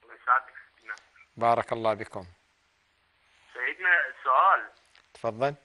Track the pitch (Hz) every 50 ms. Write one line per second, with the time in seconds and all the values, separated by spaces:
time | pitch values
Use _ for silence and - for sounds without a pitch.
0 | _ - 113 - _ - 123 131 - - - - - _ _ _ _ 113 107 -
1 | _ _ _ _ - _ _ - 113 117 117 113 110 - - 117 113 113 110 101
2 | 110 - - 104 92 90 87 _ _ _ _ _ _ _ _ _ _ _ _ _
3 | _ _ _ _ _ _ _ _ _ _ - 120 123 135 151 170 190 190 180 170
4 | 139 135 - - - 135 127 139 170 196 185 135 107 - - _ _ _ _ _
5 | _ _ _ - - 117 107 110 127 139 147 - _